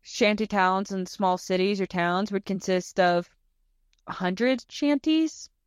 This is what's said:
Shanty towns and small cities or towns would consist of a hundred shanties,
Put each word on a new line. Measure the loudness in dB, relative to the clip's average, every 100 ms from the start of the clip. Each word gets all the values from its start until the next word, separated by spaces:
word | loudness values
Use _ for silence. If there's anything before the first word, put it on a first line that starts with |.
Shanty | -12 0 2 2 0
towns | 2 2 2 -2
and | -6 -6
small | -2 0 0
cities | 0 0 2 0
or | -2
towns | -2 0 0 -2
would | -4
consist | -4 -6 0 -2 0 2
of | 4 4 -2 _ _ _ _ _ _ _ -14
a |
hundred | -4 -4 0 0 0 -4
shanties, | -2 0 0 2 2 0 -4 -20 _